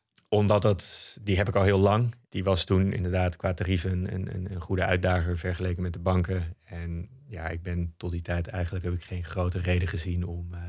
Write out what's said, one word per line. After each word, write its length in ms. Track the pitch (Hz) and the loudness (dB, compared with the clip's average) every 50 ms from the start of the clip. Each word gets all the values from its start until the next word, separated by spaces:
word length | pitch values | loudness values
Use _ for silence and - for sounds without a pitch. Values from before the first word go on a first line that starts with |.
| _ _ _ _ _ _ | _ _ _ _ _ _
Omdat 320 | - 104 104 101 107 104 | 2 2 4 4 4 4
dat, 560 | 101 110 101 87 - - - - - - - - | 4 4 2 2 -2 -6 -10 -10 -12 -12 -14 -8
die 160 | 107 101 98 90 | -2 0 2 2
heb 100 | 101 98 | 2 2
ik 80 | - | 2
al 80 | 101 95 | 4 4
heel 160 | 98 101 95 | 6 6 6
lang. 360 | 98 101 101 110 123 117 113 - _ _ | 6 6 6 4 2 0 -2 -6 _ _
Die 140 | - 101 92 | -6 -2 2
was 220 | 95 95 90 - | 2 2 2 2
toen 280 | - 98 92 95 98 87 | 2 4 4 4 4 2
inderdaad 420 | 87 90 90 90 92 90 90 82 | 0 0 0 2 2 2 0 0
qua 180 | - - 95 90 | -2 -2 -2 -2
tarieven 380 | - - 87 92 85 82 92 | -2 0 0 0 0 0 0
een, 220 | 92 90 92 95 90 | -2 -2 -2 -2 -4
een, 220 | 92 92 - - | -4 -6 -6 -6
een, 160 | 92 90 92 | -6 -6 -6
een 100 | 98 90 | -6 -8
goede 240 | 82 - 92 87 90 | -4 -2 0 0 2
uitdager 520 | 95 92 90 90 90 92 92 85 87 87 82 | 2 2 2 4 4 2 2 2 0 0 -2
vergeleken 440 | - 92 90 - 92 90 90 82 | -2 -4 -4 -2 -2 -2 -2 -2
met 120 | 90 90 85 | -2 -4 -4
de 60 | 85 | -2
banken. 560 | 85 92 92 92 87 87 95 92 85 82 87 - _ | 0 2 2 2 2 2 0 -2 -2 -4 -8 -12 _
En 460 | - - 85 85 85 85 85 85 - - - - 135 | -14 -12 -10 -8 -6 -6 -6 -8 -10 -14 -20 -18 -14
ja, 200 | 117 - 80 82 | -12 -8 -6 -6
ik 120 | 82 82 | -6 -6
ben 320 | 85 90 87 87 85 85 82 - | -4 -4 -2 -2 -2 -4 -6 -8
tot 140 | - 90 | -6 -4
die 100 | 85 85 | -4 -4
tijd 260 | 85 - 87 85 87 - | -4 -2 -2 -2 -2 -4
eigenlijk, 380 | - 92 90 87 - 92 82 | -4 -4 -4 -4 -4 -4 -4
heb 80 | 87 87 | -4 -4
ik 100 | 85 - | -4 -6
geen 200 | - 92 90 87 | -8 -8 -8 -8
grote 360 | 80 90 92 90 87 85 90 | -6 -2 -2 0 0 0 -2
reden 280 | 85 87 90 90 87 85 | 0 0 2 2 0 0
gezien 380 | - 82 - 90 87 87 87 | -2 -4 -4 -2 -2 -2 -2
om, 280 | 85 85 87 - - - | -4 -6 -8 -8 -8 -10
eh, 60 | 87 87 | -10 -10